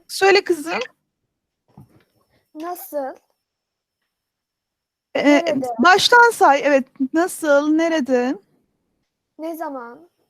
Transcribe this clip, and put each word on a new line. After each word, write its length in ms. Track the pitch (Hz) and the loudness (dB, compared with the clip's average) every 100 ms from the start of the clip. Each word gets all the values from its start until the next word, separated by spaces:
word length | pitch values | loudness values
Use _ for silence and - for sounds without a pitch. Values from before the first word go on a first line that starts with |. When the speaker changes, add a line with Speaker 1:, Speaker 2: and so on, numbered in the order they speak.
| - | -16
Speaker 1:
Söyle 360 | - 392 392 | -2 0 0
kızım. 340 | 392 330 294 370 494 _ _ _ _ _ _ _ _ _ - _ _ _ _ _ _ | -2 -6 -8 -10 -10 _ _ _ _ _ _ _ _ _ -20 _ _ _ _ _ _
Speaker 2:
Nasıl? 640 | 311 330 349 - 294 269 359 _ _ _ _ _ _ _ _ _ _ _ _ _ _ _ _ _ _ _ | -16 -12 -12 -12 -10 -10 -12 _ _ _ _ _ _ _ _ _ _ _ _ _ _ _ _ _ _ _
Speaker 1:
Ee, 80 | - | -2
Speaker 2:
Nerede? 420 | 269 294 339 285 254 240 | 2 2 2 -4 -6 0
Speaker 1:
baştan 460 | 339 381 - 480 480 | 4 4 4 6 4
say, 300 | - 359 277 | 4 2 4
evet. 240 | - 277 247 - 262 | 2 0 0 -6 -4
Nasıl, 560 | 320 349 - 311 285 302 | -2 -2 -2 0 2 2
nerede? 640 | 311 330 320 254 247 247 359 _ _ _ _ _ _ _ _ _ - | 0 0 -2 0 0 0 -4 _ _ _ _ _ _ _ _ _ -14
Speaker 2:
Ne 180 | 320 320 | -12 -10
zaman? 540 | 320 269 233 254 339 _ _ | -10 -10 -14 -20 _ _ _